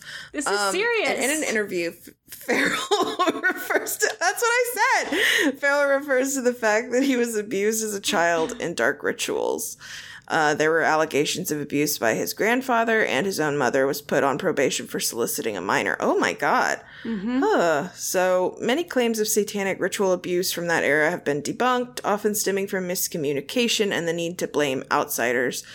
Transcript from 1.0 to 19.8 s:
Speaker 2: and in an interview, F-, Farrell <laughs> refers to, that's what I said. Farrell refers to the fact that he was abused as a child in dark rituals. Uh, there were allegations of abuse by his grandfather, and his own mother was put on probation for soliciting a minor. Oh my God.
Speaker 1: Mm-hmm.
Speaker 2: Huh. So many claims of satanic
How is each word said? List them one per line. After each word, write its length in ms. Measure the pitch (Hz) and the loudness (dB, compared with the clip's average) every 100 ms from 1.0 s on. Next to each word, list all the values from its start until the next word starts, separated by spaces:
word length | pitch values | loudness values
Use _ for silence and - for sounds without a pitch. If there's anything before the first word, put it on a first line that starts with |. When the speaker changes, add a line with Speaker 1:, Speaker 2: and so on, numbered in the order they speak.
| 294 | 0
Speaker 2:
and 80 | - | 0
in 60 | 254 | 0
an 120 | 311 - | 0 0
interview, 420 | 220 202 180 170 | -2 -2 -2 -4
F-, 180 | 170 - - - | -6 -20 -20 -20
Farrell 1120 | - - - - - - 403 - - 349 - | -12 -2 0 2 0 0 0 0 0 0 0
<laughs> 0 | |
refers 560 | 370 359 - 381 440 - | -2 -2 0 -2 -2 -2
to, 80 | 427 - | -2 0
that's 220 | 339 392 | -2 0
what 80 | 466 | 2
I 540 | 494 480 403 480 427 277 320 440 - | 2 0 0 2 2 0 0 2 4
said. 140 | 320 269 | 2 2
Farrell 380 | 285 285 285 277 | 2 2 4 2
refers 360 | 294 254 269 | 2 0 2
to 60 | 269 | 0
the 120 | 247 | 0
fact 360 | 247 220 214 247 | 0 2 2 2
that 100 | 240 | 2
he 140 | 277 247 | 4 2
was 200 | 240 220 | 2 0
abused 480 | 208 190 208 220 | -2 0 0 0
as 100 | 220 | -2
a 60 | 202 | -4
child 580 | - 208 170 165 160 - | -2 2 2 2 0 -2
in 120 | 156 | -6
dark 280 | 165 117 - | 0 0 0
rituals. 760 | 98 - - 67 58 69 - - - - - - - | -2 -2 -2 -2 -2 -2 -6 -12 -16 -16 -16 -16 -4
Uh, 260 | 156 151 | 0 2
there 160 | 151 156 | 2 2
were 120 | 160 | 4
allegations 680 | 143 156 160 135 156 226 185 | 4 2 2 0 0 -2 -4
of 100 | 151 | -4
abuse 380 | 143 139 147 - | -2 -2 0 0
by 160 | 113 | 0
his 180 | 110 - | 0 -2
grandfather, 720 | - 208 247 262 233 233 220 | -2 0 0 0 0 2 2
and 220 | - 123 196 | 2 0 0
his 140 | 190 | 0
own 180 | 156 143 | 0 2
mother 280 | 123 135 135 | 2 2 2
was 140 | 147 | 0
put 220 | - 156 | 0 2
on 140 | 135 123 | 2 2
probation 480 | 185 143 135 - 117 | 0 2 0 0 -6
for 140 | - | -6
soliciting 560 | - 110 120 - 117 101 | -4 -2 -4 -2 -4 -4
a 40 | |
minor. 360 | 95 131 101 - | 0 0 2 0
Oh 180 | 220 370 | 0 2
my 160 | 113 | 0
God. 480 | - 143 240 80 - - - | 0 2 2 2 -2 -8 -12
Speaker 1:
Mm-hmm. 380 | 233 220 208 254 | -6 -4 -2 0
Speaker 2:
Huh. 460 | 403 359 170 156 180 | 2 4 4 2 -2
So 680 | - - 190 185 185 180 - | -8 -4 0 2 2 2 -2
many 240 | 208 277 | 0 0
claims 340 | 339 262 233 220 | 0 0 0 0
of 80 | 214 | 0
satanic 520 | 220 202 202 196 180 | 0 0 -2 -2 -2